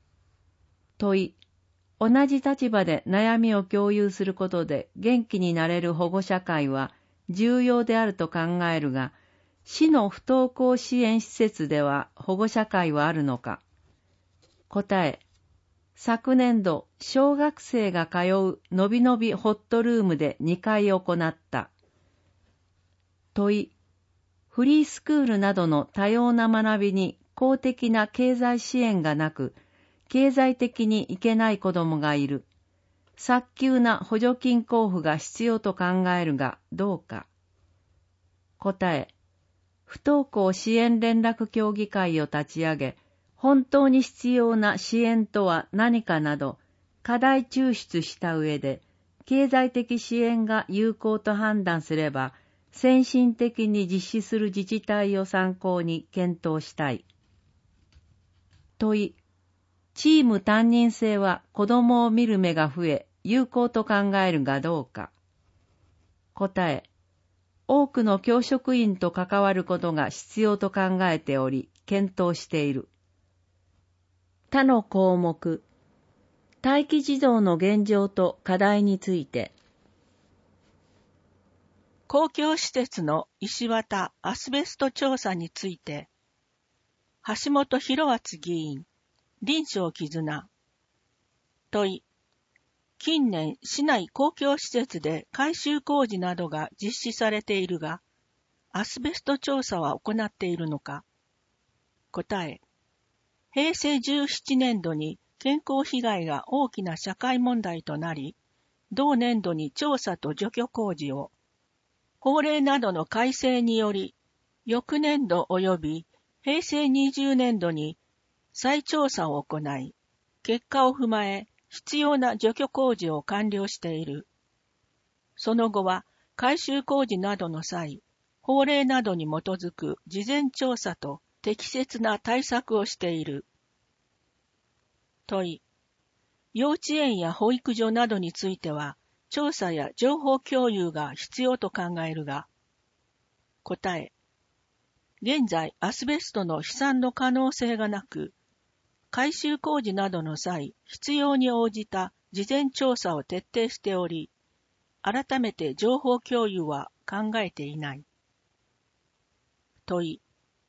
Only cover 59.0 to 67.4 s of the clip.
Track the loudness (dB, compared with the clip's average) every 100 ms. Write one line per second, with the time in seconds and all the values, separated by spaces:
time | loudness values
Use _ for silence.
59 | -2 -6 _ _ _ _ _ _ _ -2
60 | 6 6 6 4 4 4 6 6 4 2
61 | 0 2 2 0 _ -2 2 4 6 6
62 | 4 4 4 4 2 2 0 0 -2 -2
63 | -4 _ 0 0 2 0 0 0 0 2
64 | 2 2 2 2 0 -2 -2 -4 -4 -10
65 | -14 _ _ _ _ _ _ _ _ _
66 | _ _ _ -6 -4 0 0 -2 -6 _
67 | _ _ _ _